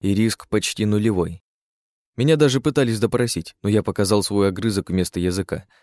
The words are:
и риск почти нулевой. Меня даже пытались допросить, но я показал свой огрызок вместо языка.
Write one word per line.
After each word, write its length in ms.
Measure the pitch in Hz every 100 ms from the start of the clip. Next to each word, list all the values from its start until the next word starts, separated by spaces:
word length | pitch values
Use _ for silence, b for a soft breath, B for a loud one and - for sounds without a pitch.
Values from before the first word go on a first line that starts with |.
и 140 | 98
риск 340 | 101 110 - -
почти 360 | 107 - -
нулевой. 580 | 107 104 110 92 82 85 _ _ _ _ _ _ _ -
Меня 200 | 139 156
даже 240 | 147 127
пытались 400 | 151 147 123 110
допросить, 560 | 113 120 120 - - -
но 60 | 101
я 140 | 107
показал 400 | 98 95 95 104
свой 260 | - 101 98
огрызок 420 | 92 113 98 -
вместо 280 | 92 90 90
языка. 480 | 90 92 92 80 - _